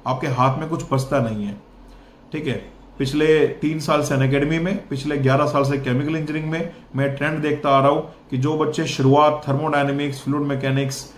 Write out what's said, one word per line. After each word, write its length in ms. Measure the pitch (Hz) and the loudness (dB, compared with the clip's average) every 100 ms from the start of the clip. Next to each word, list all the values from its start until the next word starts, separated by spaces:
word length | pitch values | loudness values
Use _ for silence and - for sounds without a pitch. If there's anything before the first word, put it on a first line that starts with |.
| 120 | -6
आपके 200 | 135 151 | -4 -2
हाथ 320 | 123 135 135 | 2 2 0
में 100 | 156 | -4
कुछ 240 | 165 - | -6 -2
बचता 280 | 131 - 139 | -2 0 0
नहीं 240 | 117 107 | 0 -4
है। 160 | 101 101 - - - - - - - | -6 -10 -16 -20 -20 -20 -20 -20 -12
ठीक 140 | 156 147 | -8 -6
है, 260 | 101 - - - - | -6 -10 -20 -16 -6
पिछले 480 | 131 147 156 156 143 | -2 2 4 6 4
तीन 340 | - 147 156 | 2 -2 -2
साल 220 | 160 147 | 0 0
से 120 | 139 | 2
anatomy 440 | 135 135 139 147 165 | 2 2 2 2 0
में, 300 | 180 202 - | 0 -4 -6
पिछले 280 | 135 143 143 | -6 -4 0
ग्यारह 300 | 131 139 147 | 2 2 2
साल 180 | 143 | 2
से 140 | 135 135 | 0 0
chemical 380 | 127 127 147 160 | 0 -2 0 -4
engineering 360 | 151 156 156 | -4 -4 -4
में 200 | 160 165 - - 131 | -4 -6 -10 -8 -4
मैं 200 | 139 135 | -2 -2
trend 260 | 151 160 | -2 -2
देखता 280 | 151 151 143 | -2 0 2
आ 100 | 135 | 4
रहा 100 | 139 | 4
हूं 100 | 156 | 2
कि 380 | - - - 131 | -2 -12 -6 -2
जो 200 | 143 151 | 0 0
बच्चे 280 | 151 170 156 | 0 -2 -4
शुरुआत 560 | - 131 143 151 151 - | 2 4 6 6 2 -2
thermodynamics, 640 | 139 156 143 139 139 143 | -2 0 0 0 -2 -4
fluid 280 | 135 135 147 | -6 -4 -2
mechanics, 640 | 143 135 135 135 135 - - | -2 -2 -2 -2 -2 -6 -12